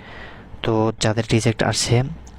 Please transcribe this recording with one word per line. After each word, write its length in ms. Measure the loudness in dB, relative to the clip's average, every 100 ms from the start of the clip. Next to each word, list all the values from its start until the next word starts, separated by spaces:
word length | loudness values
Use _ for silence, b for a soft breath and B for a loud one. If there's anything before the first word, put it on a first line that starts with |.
| B B B B B -6
তো 300 | 0 2 2 2
যাদের 240 | 0 0 2
রিজেক্ট 300 | 2 2 2
আসছে 400 | 0 0 2 2 2 -6 -14